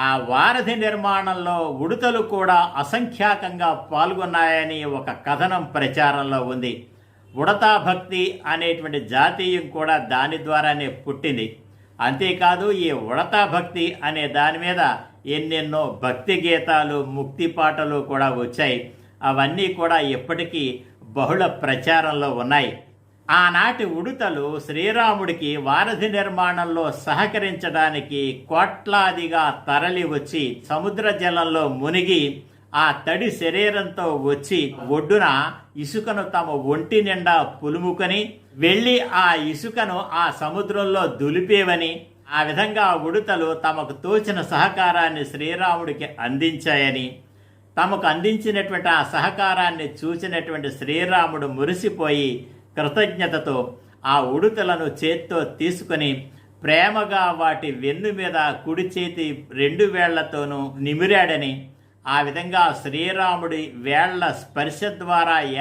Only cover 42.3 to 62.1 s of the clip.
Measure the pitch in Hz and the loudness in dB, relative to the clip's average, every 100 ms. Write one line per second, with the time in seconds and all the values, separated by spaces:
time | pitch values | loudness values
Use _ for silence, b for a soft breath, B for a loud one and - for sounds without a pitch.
42.3 | 147 151 151 214 214 196 170 151 202 208 | -2 0 0 -2 2 2 2 0 -2 0
43.3 | 185 160 160 160 156 143 139 175 214 214 | 0 0 -2 -2 -2 -6 -8 0 0 0
44.3 | 185 175 151 190 190 180 170 165 156 143 | -4 -2 2 2 4 2 4 2 0 -8
45.3 | 139 151 175 185 170 165 143 240 - 117 | -6 -6 -2 0 0 -2 -8 -10 -6 -4
46.3 | 139 165 151 165 147 139 131 127 - - | 0 0 0 0 2 2 0 -6 -12 -20
47.3 | b b b b - 185 196 170 160 196 | b b b b 0 0 2 0 2 0
48.3 | 220 214 202 190 185 180 160 135 160 170 | 0 -2 -2 -2 -2 2 2 2 0 -2
49.3 | 196 190 180 175 165 147 - 160 170 185 | 0 0 2 0 -2 -8 -6 -6 -6 -4
50.3 | 170 165 156 139 - 135 156 180 185 165 | -6 -6 -6 -6 -8 -4 -2 2 2 2
51.3 | 156 143 127 143 180 214 - 156 147 139 | 0 -4 -2 -2 0 -2 -2 0 2 0
52.3 | 123 - B B - 147 214 208 175 175 | -2 -10 B B -4 -2 2 0 0 -2
53.3 | 165 - 226 240 - b b 131 143 127 | -2 -2 -2 -4 -8 b b 2 2 2
54.3 | 143 208 220 185 170 156 - 160 165 - | 2 2 2 -2 0 -2 -2 -2 -2 -2
55.3 | 175 139 - 165 180 - 160 147 131 - | -4 -4 -2 -4 -4 -4 -2 -2 -4 -8
56.3 | B B - 147 156 196 214 208 196 180 | B B -8 0 4 4 2 -2 0 0
57.3 | 165 160 156 156 123 135 160 214 196 180 | 2 0 0 -4 -4 -4 -2 -4 -4 -2
58.3 | 160 151 - 160 165 180 185 175 170 156 | 0 0 -2 -4 -4 -4 -4 -6 -4 -6
59.3 | 135 - 127 143 170 208 180 175 165 156 | -6 -8 0 0 2 0 2 0 0 -2
60.3 | 151 143 143 139 135 143 147 185 202 175 | -4 -4 -4 -6 -6 -4 0 4 4 4
61.3 | 156 139 135 135 b b b 135 | 0 -4 -6 -12 b b b -2